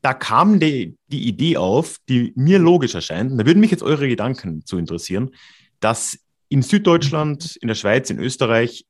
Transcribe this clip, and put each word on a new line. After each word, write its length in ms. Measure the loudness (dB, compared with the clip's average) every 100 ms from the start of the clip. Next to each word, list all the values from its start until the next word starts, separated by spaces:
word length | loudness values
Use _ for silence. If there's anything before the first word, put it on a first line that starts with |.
Da 120 | -2
kam 460 | -4 0 2 4 4
die, 360 | 2 0 -6 -12 _
die 180 | -6 -4
Idee 300 | -2 -2 0
auf, 400 | 2 0 -2 -10 _
die 240 | -2 0 0
mir 220 | 2 4
logisch 360 | 6 4 2
erscheint. 380 | -4 -8 -6 -4
Und 60 | 0
da 80 | 4
würden 140 | 4
mich 100 | 4
jetzt 100 | 2
eure 260 | -2 -2 0
Gedanken 560 | -2 -4 -4 -8 -10
zu 140 | -8 -6
interessieren, 560 | -6 -8 -6 -6 -6 _ -20 _ _ _
dass 380 | -2 -2 -6 -12 _ _ _
in 140 | -2
Süddeutschland, 920 | 2 2 4 2 2 -2 -4 -6 -10 -10
in 120 | -6
der 60 |
Schweiz, 340 | -4 0 0 0
in 80 | -6
Österreich 680 | -6 -4 0 2 0 -6 _